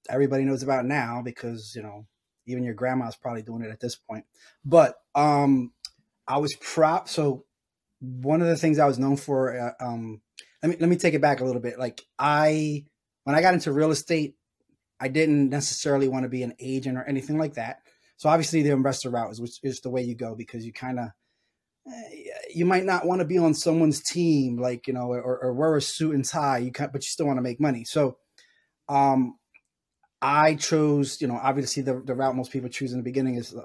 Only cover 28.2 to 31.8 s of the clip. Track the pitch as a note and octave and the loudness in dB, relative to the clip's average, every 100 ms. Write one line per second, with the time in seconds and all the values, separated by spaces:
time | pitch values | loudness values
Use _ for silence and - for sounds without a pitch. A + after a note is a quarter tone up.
28.2 | _ _ _ _ _ _ - C#3 C#3 C3 | _ _ _ _ _ _ -2 4 4 4
29.2 | B2 - _ _ _ _ _ _ _ - | 2 -4 _ _ _ _ _ _ _ -4
30.2 | C3 D3 D#3 D3+ - D#3+ D3+ D3 C#3 - | 0 4 4 2 0 2 4 2 0 -2
31.2 | C#3 A#2+ C3+ C3+ C3+ D3 | -4 -2 0 0 -2 -4